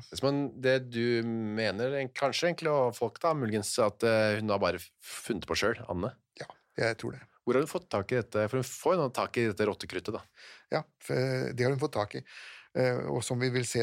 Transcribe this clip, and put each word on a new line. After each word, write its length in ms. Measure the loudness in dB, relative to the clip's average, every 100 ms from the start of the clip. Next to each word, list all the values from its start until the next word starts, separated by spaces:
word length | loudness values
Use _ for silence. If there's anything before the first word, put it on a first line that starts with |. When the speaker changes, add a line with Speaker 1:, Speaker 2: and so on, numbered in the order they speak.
| -12
Speaker 1:
Hvis 100 | -2
man, 360 | 0 2 -2 0
det 300 | 2 2 0
du 340 | 0 2 2
mener, 720 | 0 -2 -2 0 0 0 -2 -2
en-, 100 | -4
kanskje 400 | -2 -2 2 0
egentlig, 160 | 0 0
og 240 | 2 2 2
folk 220 | -4 0
da, 140 | 0
muligens 440 | 2 0 0 0 2
at, 240 | 2 4
eh, 360 | 4 4 4 2
hun 100 | 0
har 100 | 2
bare 160 | 2 0
f-, 140 | -6 _
funnet 440 | -16 -14 -6 -6 -2
på 100 | 0
selv, 300 | 0 0 -4
Anne. 240 | -4 -4 -8 _ -18
Speaker 2:
Ja, 60 | -16 -16 _ -2
jeg 200 | -2 0
tror 140 | -6
det. 80 | -10 -16 _ 2
Speaker 1:
Hvor 80 |
har 80 | 2
hun 60 | 2 -2
fått 100 | -2
tak 220 | -2 0
i 40 | -2
dette? 340 | 0 0 0
For 80 | 0
hun 60 |
får 320 | -4 -2 0 2
jo 120 | 2
nå 60 |
tak 240 | 0 -2 2
i 100 | 0
dette 180 | 2 0
rottekruttet, 460 | 0 -4 -6 -6
da. 100 | -8 -10 _ -20 -20 _
Speaker 2:
Ja, 140 | -4 -4 _
f-, 560 | -4 0 0 0 -2 0
det 80 |
har 60 | 0
hun 80 | 2
fått 140 | -2
tak 220 | -2 -2 -4
i. 60 | -12 -18 -18 -20 -6 0
Eh, 320 | 2 2 -2
og 140 | -2
som 160 | -2 0
vi 80 | 0
vil 140 | 0 0
se 140 | 0